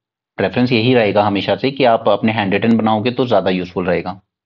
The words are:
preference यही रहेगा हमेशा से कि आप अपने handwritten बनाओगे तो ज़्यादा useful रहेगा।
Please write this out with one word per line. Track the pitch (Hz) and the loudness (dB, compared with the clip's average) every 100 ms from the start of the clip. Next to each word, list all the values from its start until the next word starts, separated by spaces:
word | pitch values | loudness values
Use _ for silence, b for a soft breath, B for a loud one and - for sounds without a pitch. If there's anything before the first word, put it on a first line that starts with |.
| _ _ _ - | _ _ _ -4
preference | 95 123 123 | -2 0 0
यही | 120 120 | 2 2
रहेगा | 123 107 101 | 2 2 2
हमेशा | 104 101 92 - | 0 0 -2 -2
से | 127 | -2
कि | 135 | 0
आप | 127 113 110 | 2 2 2
अपने | 101 110 | 0 0
handwritten | 113 98 101 117 113 | -2 -2 0 2 2
बनाओगे | 110 110 107 | 2 0 -2
तो | 123 127 | -2 0
ज़्यादा | 104 92 | 0 0
useful | 92 87 101 90 | -2 -4 -6 -4
रहेगा। | 85 90 95 _ _ | -4 -4 -12 _ _